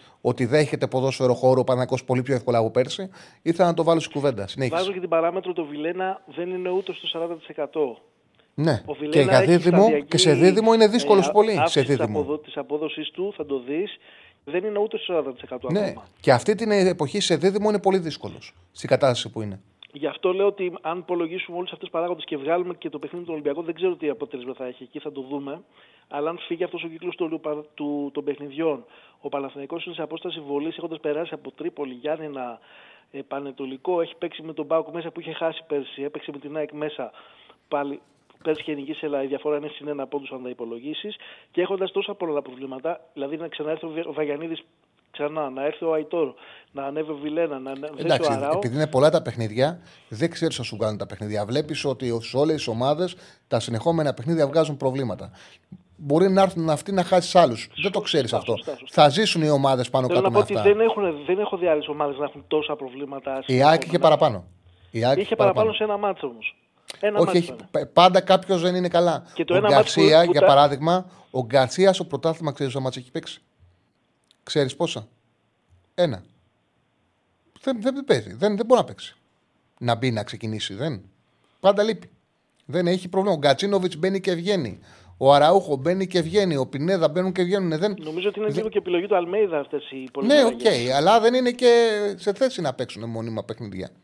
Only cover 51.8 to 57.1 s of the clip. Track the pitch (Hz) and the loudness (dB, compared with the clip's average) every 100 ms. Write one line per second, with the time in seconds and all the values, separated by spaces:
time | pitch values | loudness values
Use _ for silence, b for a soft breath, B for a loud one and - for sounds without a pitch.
51.8 | 143 127 127 117 113 127 156 156 - 110 | -4 -4 -4 -4 -4 0 0 0 -4 -2
52.8 | 131 151 180 - b b _ 120 - 113 | 0 0 -2 -6 b b _ -4 -2 -2
53.8 | 170 165 147 127 120 165 139 165 156 139 | 0 2 0 -2 -2 0 2 2 0 0
54.8 | 131 135 123 92 92 b b b _ - | -2 -2 -4 -6 -12 b b b _ -20
55.8 | _ - 147 156 190 190 190 175 160 147 | _ -12 0 4 4 4 4 2 0 -2
56.8 | - 196 175 | 0 -2 4